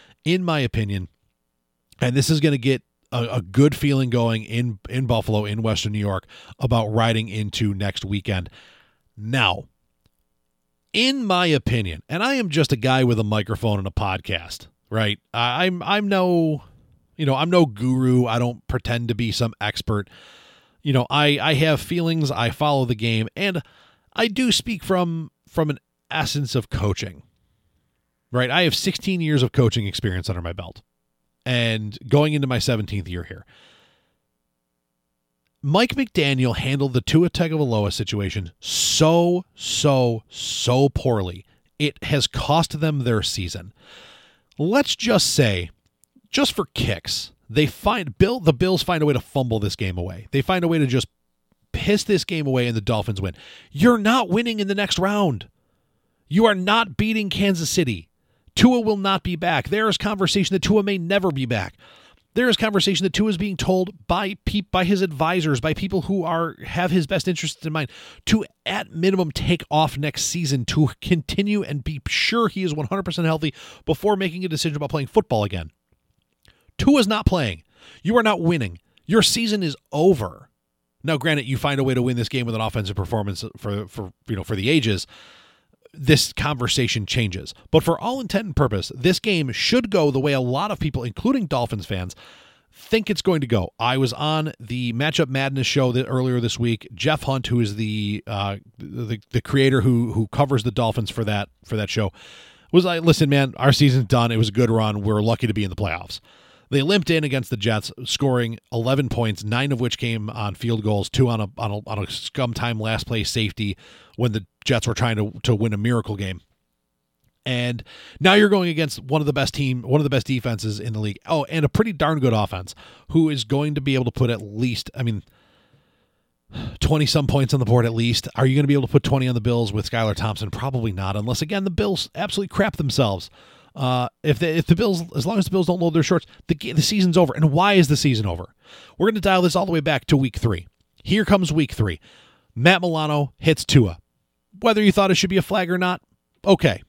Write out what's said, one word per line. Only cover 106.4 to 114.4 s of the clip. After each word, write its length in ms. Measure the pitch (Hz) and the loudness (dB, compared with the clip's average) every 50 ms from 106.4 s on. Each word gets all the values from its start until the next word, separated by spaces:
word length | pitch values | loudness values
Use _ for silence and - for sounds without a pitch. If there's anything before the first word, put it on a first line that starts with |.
| _ _ _ _ _ - | _ _ _ _ _ -4
They 120 | 135 139 135 | -2 0 2
limped 260 | 156 202 202 160 - | 2 2 2 2 2
in 160 | 170 160 151 | 0 0 0
against 240 | 143 127 135 113 - | 0 -2 -4 -4 -4
the 80 | - | -6
Jets, 340 | 107 101 117 110 107 - - - - 127 | -4 -2 0 0 0 -2 -6 -10 -12 -8
scoring 540 | - - - 143 135 127 123 120 113 117 - - _ | -8 -4 -2 0 0 2 0 0 -2 -4 -8 -10 _
eleven 380 | - 117 113 123 135 139 139 120 | -4 -2 0 0 2 2 0 0
points, 340 | - 120 120 110 101 - 107 | 0 -2 -2 -2 -2 -4 -4
nine 300 | 107 113 120 135 143 143 | -2 -2 -2 0 0 0
of 80 | 117 | 0
which 160 | 127 120 - | -2 -2 -2
came 320 | - - 120 113 110 104 110 | -4 -4 -4 -4 -4 -6 -6
on 260 | 113 110 107 104 98 | -6 -6 -6 -6 -6
field 300 | - - 117 117 110 101 | -4 -4 -2 -2 0 0
goals, 240 | 107 107 101 98 - | 0 0 0 0 0
two 220 | - - 131 120 | 0 2 2 2
on 100 | 117 110 | 2 0
a, 80 | 107 98 - | -4 -6 -6
on 140 | - 113 107 | -6 -6 -6
a, 80 | 101 104 - - | -6 -6 -8 -6
on 100 | 107 104 | -6 -6
a 120 | 95 - | -6 -6
scum 420 | - - - - - - 131 120 120 | -8 -10 -12 -8 -6 -4 -4 -4 -4
time 260 | - - 120 117 107 | -4 -4 -4 -4 -4
last 280 | 107 113 113 110 - | -2 -2 -2 -4 -4
play 180 | - 120 110 98 | -4 -4 -2 -2
safety 500 | - - 120 110 104 - - 110 101 92 - - - - - - _ _ | -2 -2 -2 -2 -2 -2 -4 -4 -4 -6 -6 -12 -20 -20 -20 -20 _ _
when 160 | - 120 123 104 | -2 -2 0 0
the 120 | 110 | -2